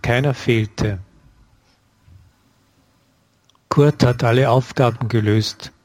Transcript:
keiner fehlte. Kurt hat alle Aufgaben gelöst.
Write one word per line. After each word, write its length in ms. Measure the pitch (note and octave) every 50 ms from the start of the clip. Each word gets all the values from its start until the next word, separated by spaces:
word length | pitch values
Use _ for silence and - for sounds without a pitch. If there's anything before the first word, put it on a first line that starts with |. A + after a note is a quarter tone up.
keiner 320 | - A#2 A#2 B2+ C#3 C#3+ B2+
fehlte. 680 | - - B2+ A#2 A2 G#2+ G#2 - - - G#2+ G2 F2+ - - _ _ _ _ _ _ _ _ _ _ _ _ _ _ _ _ _ _ _ _ - - _ _ _ _ _ _ _ _ _ _ _ _ _ _ _ _ _ _ _ _ _ _ _ _ _ _ _ _ _ -
Kurt 340 | - D3 C#3+ D3+ - - B2+
hat 200 | B2 B2 - B2
alle 280 | A#2 A#2 B2+ C3+ A#2+
Aufgaben 560 | A#2+ C3 B2+ - - - B2+ A#2+ A#2 - B2
gelöst. 680 | G#2 A#2+ A2 G#2 G#2 G#2+ A2 G#2+ - - - - - - _